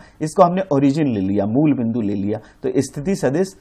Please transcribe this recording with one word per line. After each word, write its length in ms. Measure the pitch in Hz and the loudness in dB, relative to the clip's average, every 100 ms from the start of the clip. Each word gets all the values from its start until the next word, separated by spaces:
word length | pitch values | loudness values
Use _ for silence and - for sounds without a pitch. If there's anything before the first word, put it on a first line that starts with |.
| - - | -14 -8
इसको 220 | 156 175 | -2 4
हमने 180 | 175 180 185 | 4 4 -2
ओरिजिन 340 | 139 139 147 143 | 2 2 2 0
ले 120 | 107 | 0
लिया, 260 | 95 101 101 | 0 0 0
मूल 280 | 120 156 | 2 2
बिंदु 280 | 131 113 117 | 2 -2 -2
ले 120 | 101 | -2
लिया, 260 | 101 98 107 - - | -4 -4 -6 -10 -8
तो 60 | - 135 | -4 -2
स्थिति 380 | 135 - 143 196 | -4 -6 -6 -2
सदिश 320 | - 151 190 - | -2 -2 -4 -8